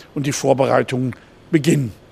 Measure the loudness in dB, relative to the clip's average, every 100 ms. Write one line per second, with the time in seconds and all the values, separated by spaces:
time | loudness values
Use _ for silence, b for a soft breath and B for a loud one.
0 | B -6 -4 -2 0 2 4 2 0 -2
1 | -4 -6 B B -4 -2 2 0 -2 -8
2 | -20